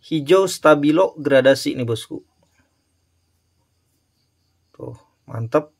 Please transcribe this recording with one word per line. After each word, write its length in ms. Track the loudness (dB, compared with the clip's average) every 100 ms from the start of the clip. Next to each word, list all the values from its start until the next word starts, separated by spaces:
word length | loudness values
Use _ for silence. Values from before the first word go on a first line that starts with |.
hijau 400 | -6 -6 2 2
stabilo 720 | 2 0 2 4 2 2 0 -2
gradasi 560 | 0 2 4 2 -2
nih, 160 | -8 -6
bosku. 320 | -6 -8 -18 _ _ _ _ _ _ _ _ _ _ _ _ _ _ _ _ _ _ _ _ _ _ _ _ _ _
Tuh, 200 | -18 -18 _ _
mantep. 480 | _ -10 -4 -4 -4 _